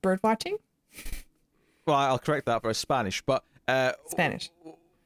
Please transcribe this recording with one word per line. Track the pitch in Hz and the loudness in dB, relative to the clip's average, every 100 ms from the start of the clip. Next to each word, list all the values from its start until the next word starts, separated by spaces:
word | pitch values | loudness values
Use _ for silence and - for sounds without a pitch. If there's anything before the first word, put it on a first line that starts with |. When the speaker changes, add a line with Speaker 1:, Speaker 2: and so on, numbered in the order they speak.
Speaker 1:
bird | 190 190 | 0 2
watching. | 220 220 359 415 - _ _ - - - - _ _ _ _ _ - | 2 0 -2 -8 -10 _ _ -14 -10 -10 -12 _ _ _ _ _ 0
Speaker 2:
Well, | 143 | 2
I'll | 139 123 | 2 0
correct | - 151 127 | 0 -2 0
that | 117 | 0
for | 113 | 0
Spanish, | 113 - 135 101 - | -2 0 0 0 -2
but, | - 131 - _ - | 0 -2 -4 _ 0
uh, | 131 127 - - | 2 2 -2 -6
Speaker 1:
Spanish. | - 156 - - _ 160 160 _ _ | -2 0 -2 -10 _ -20 -20 _ _